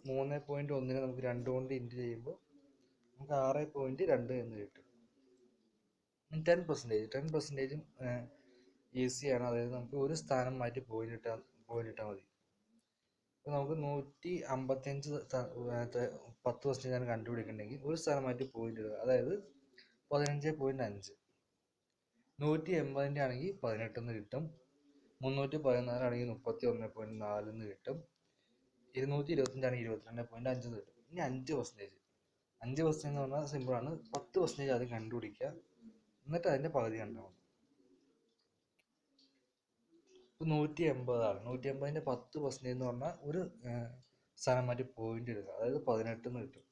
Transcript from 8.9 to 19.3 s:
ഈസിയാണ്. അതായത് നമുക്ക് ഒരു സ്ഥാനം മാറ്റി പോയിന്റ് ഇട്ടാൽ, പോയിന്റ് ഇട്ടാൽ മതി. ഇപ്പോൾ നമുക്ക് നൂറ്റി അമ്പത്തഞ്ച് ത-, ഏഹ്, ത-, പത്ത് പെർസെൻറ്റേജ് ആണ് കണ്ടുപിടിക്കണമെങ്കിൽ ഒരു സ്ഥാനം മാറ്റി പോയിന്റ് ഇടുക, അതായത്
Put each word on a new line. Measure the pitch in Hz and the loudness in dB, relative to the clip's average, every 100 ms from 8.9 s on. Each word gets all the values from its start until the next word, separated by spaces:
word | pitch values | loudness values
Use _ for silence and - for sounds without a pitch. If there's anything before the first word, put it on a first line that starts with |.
ഈസിയാണ്. | 127 127 - 143 123 | 0 0 0 2 2
അതായത് | 123 120 120 | 2 0 0
നമുക്ക് | 123 120 139 | -4 -4 0
ഒരു | 139 | 2
സ്ഥാനം | 160 - 131 127 131 | 0 2 2 2 0
മാറ്റി | 120 123 | -2 -2
പോയിന്റ് | 123 113 117 117 | -4 -4 -4 -4
ഇട്ടാൽ, | 117 113 - _ | -4 -4 -8 _
പോയിന്റ് | - 117 110 | -6 -4 -4
ഇട്ടാൽ | 110 107 | -6 -6
മതി. | 98 - _ _ _ _ _ _ _ _ _ _ | -8 -12 _ _ _ _ _ _ _ _ _ _
ഇപ്പോൾ | _ 143 | _ -4
നമുക്ക് | 143 143 160 | -2 0 -2
നൂറ്റി | 143 143 139 - 175 180 - | -2 -2 -6 -10 -6 -4 -2
അമ്പത്തഞ്ച് | 131 131 135 139 139 147 147 - | -2 0 -2 -2 -4 -4 -6 -2
ത-, | 127 123 120 120 | -2 -2 -4 -4
ഏഹ്, | 120 120 | -2 -2
ത-, | 123 120 - - - | 0 -2 -4 -14 -2
പത്ത് | 127 120 | -2 0
പെർസെൻറ്റേജ് | 139 127 131 127 | 0 0 0 -2
ആണ് | 123 | 0
കണ്ടുപിടിക്കണമെങ്കിൽ | 113 110 117 107 110 104 139 | -2 0 -4 -4 -6 -8 -6
ഒരു | 143 160 | -2 0
സ്ഥാനം | 160 143 | 2 2
മാറ്റി | 131 123 131 | 2 0 -4
പോയിന്റ് | 113 113 113 | -2 -4 -4
ഇടുക, | 107 104 | -4 -2
അതായത് | 120 127 123 | 4 6 6